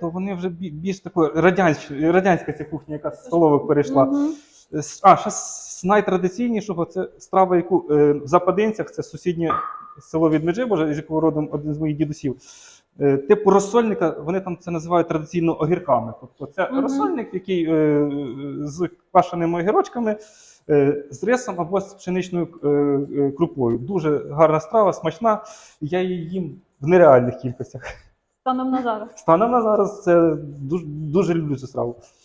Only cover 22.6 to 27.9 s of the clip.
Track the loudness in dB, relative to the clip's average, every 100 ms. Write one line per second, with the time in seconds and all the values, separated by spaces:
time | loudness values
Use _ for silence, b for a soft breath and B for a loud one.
22.6 | 0 2 2 0 -2 -2 -2 0 -2 0
23.6 | -2 -2 -4 -2 0 -2 -4 2 2 2
24.6 | 0 2 2 0 -6 -2 -2 -2 B B
25.6 | B _ -6 -2 -2 -4 -6 -8 -8 -12
26.6 | _ _ 2 8 10 8 6 -2 -8 -8
27.6 | -12 -12 -16